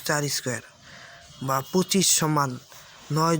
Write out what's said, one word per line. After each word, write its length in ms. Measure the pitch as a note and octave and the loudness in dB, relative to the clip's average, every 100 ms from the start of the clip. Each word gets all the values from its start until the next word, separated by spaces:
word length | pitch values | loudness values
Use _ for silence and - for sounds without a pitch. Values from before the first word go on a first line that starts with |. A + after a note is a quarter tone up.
| - | -2
চার 140 | D3+ D3 - | 0 0 -4
স্কয়ার 260 | B2+ A#2 - - - - - - - - C3+ | -4 -6 -10 -20 -20 -20 -20 -20 -20 -10 -2
বা 80 | C3+ C3+ | -2 0
পঁচিশ 340 | F#3 F#3 G3 F3 - | 0 2 2 4 4
সমান 300 | D#3+ D3+ C#3 B2 - - - - - D3 | 2 2 0 -4 -12 -20 -20 -16 -4 0
নয় 220 | E3 | 2